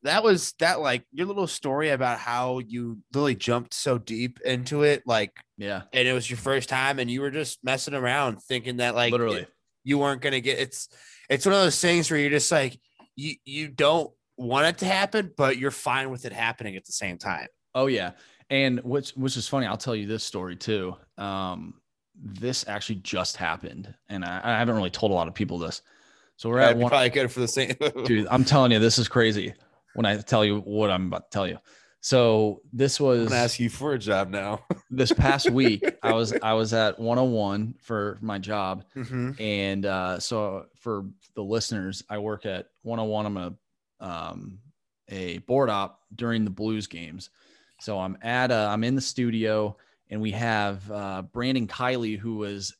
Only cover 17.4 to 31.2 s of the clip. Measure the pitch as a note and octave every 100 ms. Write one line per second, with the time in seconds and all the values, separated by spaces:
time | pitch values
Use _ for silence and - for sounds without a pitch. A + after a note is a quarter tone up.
17.4 | A#1 _ _ B2+ C3+ A#2+ F2+ - - _
18.4 | _ C3+ C3+ B2 A#2+ C3+ C3+ - C3 B2+
19.4 | A2 C#3 A#2+ A2 - A2+ G2+ A2 - G2
20.4 | F2+ F2 - G#2+ F#2 F2 _ - G2+ G2
21.4 | F#2+ F2+ F2 E2+ _ _ _ _ B2+ G2
22.4 | A#2 C3 - G#2 - G#2+ - F#2+ F2+ -
23.4 | F2 E2 - - G2+ - _ G2+ F2 F#2
24.4 | A2+ A2+ A#2+ A2 F#2 F2 A2 F#2 E2+ F2+
25.4 | G2 F2 E2 - _ _ _ _ _ _
26.4 | A2+ A#2+ C3 A#2 A#2+ C#3 B2+ C#3 B2+ B2+
27.4 | A#2+ C3+ C3 C3 D3 - B2+ A2+ G2+ B2+
28.4 | C3 D3 B2+ A2+ A2+ A2 A2+ - A2+ G#2
29.4 | F#2+ - _ _ _ - A2 G#2 G#2+ A#2+
30.4 | G#2+ G#2 G2 G#2 G#2+ F#2 F#2 F2